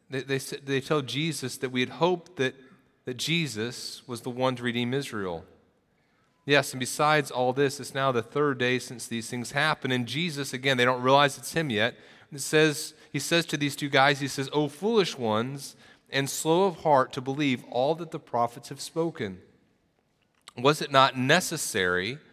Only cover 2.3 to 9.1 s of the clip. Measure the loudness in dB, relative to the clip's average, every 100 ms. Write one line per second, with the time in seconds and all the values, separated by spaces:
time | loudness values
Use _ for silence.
2.3 | -2 -2 -4 -16 -20 _ _ -12 -6 -2
3.3 | 0 -2 -4 -6 -8 -12 -14 -12 -10 -8
4.3 | -2 -2 0 -2 -2 -2 -2 -4 -6 -6
5.3 | -6 -12 -20 _ _ _ _ _ _ _
6.3 | _ 2 2 2 -4 -4 0 4 4 2
7.3 | 0 0 2 0 -2 -8 -2 0 0 -2
8.3 | 0 0 0 0 -2 -4 -12 -10